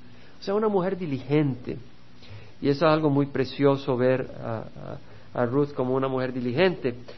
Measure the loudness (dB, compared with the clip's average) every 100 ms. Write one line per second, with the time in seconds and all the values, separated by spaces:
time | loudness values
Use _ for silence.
0 | -14 -14 -16 -10 -2 0 2 2 2 -2
1 | -2 -4 2 4 4 0 -6 -8 -10 -16
2 | -16 -16 -14 -14 -14 -2 0 4 6 6
3 | 4 4 2 0 -2 4 4 4 2 2
4 | 4 2 0 -8 -6 -6 -8 -12 -12 -12
5 | -12 -16 -6 -2 2 2 0 0 0 0
6 | 0 0 -2 -2 -2 2 2 2 -2 -4
7 | -10